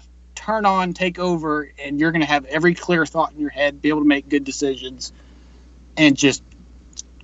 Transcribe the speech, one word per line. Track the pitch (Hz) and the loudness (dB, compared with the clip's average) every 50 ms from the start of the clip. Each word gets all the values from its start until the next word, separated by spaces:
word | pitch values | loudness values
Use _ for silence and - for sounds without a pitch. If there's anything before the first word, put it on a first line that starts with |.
| - - - - - - - | -16 -20 -20 -20 -20 -20 -18
turn | - - 214 220 220 208 | -10 -6 -4 -2 0 2
on, | 196 190 185 185 180 165 | 2 2 2 0 -2 -2
take | - 185 185 175 180 | -2 -4 -4 -2 -2
over, | 180 180 175 160 156 156 151 151 143 - - - | -2 -2 -2 -2 -2 -2 -2 -2 -4 -8 -14 -12
and | 143 139 143 143 | -10 -6 -2 0
you're | 156 165 | 0 2
gonna | 160 165 147 | 2 0 0
have | 143 147 143 - | 2 0 0 0
every | - 147 160 170 175 175 | -2 -2 0 2 2 0
clear | - - - 180 165 151 | 0 0 0 0 0 0
thought | - - 165 156 - | 0 0 -2 -2 -2
in | - 151 | -2 -6
your | 147 139 | -6 -6
head, | - 135 147 143 143 143 | -2 0 -2 -2 -2 0
be | - 147 | -2 0
able | 151 151 | 0 2
to | 147 | 4
make | 147 143 139 - 143 | 2 2 2 0 -2
good | 147 143 | -2 -2
decisions, | 139 135 - - 147 139 131 123 - - 131 123 - - - - - - - - - - - - - - - - - - - | -2 -4 -6 -4 -2 -2 -4 -4 -8 -14 -14 -14 -16 -16 -16 -18 -20 -20 -20 -20 -20 -20 -20 -20 -20 -20 -20 -20 -20 -6 2
and | - 156 143 131 | 4 4 6 6
just | - 147 135 123 - - - - - - - - - - - - - - - - - | 6 4 2 2 0 -6 -16 -20 -20 -20 -20 -20 -20 -20 -20 -20 -20 -20 -20 -20 -16